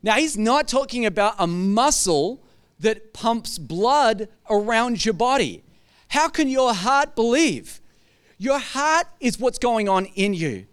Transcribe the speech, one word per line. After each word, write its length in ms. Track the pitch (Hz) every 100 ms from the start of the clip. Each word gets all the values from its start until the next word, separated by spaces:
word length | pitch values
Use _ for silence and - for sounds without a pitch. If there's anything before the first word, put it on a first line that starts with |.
Now, 140 | 202 214
he's 200 | 320 196
not 320 | 214 269 302
talking 380 | 254 269 240 226
about 280 | 180 208 196
a 80 | 175
muscle 960 | 175 190 202 269 285 196 156 165 269 _ _ _ _
that 360 | 202 220 -
pumps 420 | - 226 233 - -
blood 720 | 143 165 220 285 254 214 208 _ -
around 560 | 208 208 226 247 226 220
your 80 |
body. 500 | 180 240 269 165 85 _ _ _ _ _
How 200 | 277 320
can 200 | 320 294
your 260 | 262 254
heart 420 | 208 196 277 294 -
believe? 640 | 233 254 320 139 85 - - _ _ _ _ _
Your 220 | 208 269
heart 480 | - 262 294 320 339 -
is 220 | 262 -
what's 180 | 247 -
going 300 | 240 226 202
on 160 | 190 190
in 200 | - 202
you. 320 | 190 160 101 98